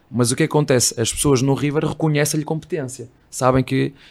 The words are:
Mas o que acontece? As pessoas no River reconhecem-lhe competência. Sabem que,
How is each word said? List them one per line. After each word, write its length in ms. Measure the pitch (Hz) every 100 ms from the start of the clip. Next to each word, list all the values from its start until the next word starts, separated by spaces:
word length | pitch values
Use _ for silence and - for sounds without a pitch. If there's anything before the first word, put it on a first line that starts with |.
| _
Mas 220 | 117 120
o 40 | 131
que 60 |
acontece? 560 | 156 151 147 123 - -
As 140 | 113
pessoas 300 | - 147 127
no 100 | 139
River 320 | 135 147 147 151
reconhecem-lhe 580 | - 156 147 151 156
competência. 640 | 151 160 - 170 131 123 117 _ _
Sabem 340 | - 127 131
que, 300 | 127 131 135 - -